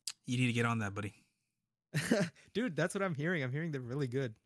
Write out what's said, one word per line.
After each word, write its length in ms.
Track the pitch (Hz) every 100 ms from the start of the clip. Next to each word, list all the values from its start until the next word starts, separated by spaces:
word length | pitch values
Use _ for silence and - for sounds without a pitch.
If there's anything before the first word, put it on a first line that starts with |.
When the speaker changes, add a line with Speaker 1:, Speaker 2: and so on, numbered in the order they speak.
| - - -
Speaker 1:
You 120 | 123
need 100 | 123
to 60 |
get 120 | 117 117
on 140 | 113
that, 140 | 101
buddy. 200 | 104 104 - _ _ _ _ _ _ _
Speaker 2:
<laughs> 600 | 147 - 214 175 - -
Dude, 220 | 196 247 151
that's 180 | 175
what 80 | 196
I'm 120 | 196 135
hearing. 280 | 160 175
I'm 80 | 127
hearing 200 | 143 170
they're 100 | 139
really 260 | 120 139 131
good, 260 | 131 127 110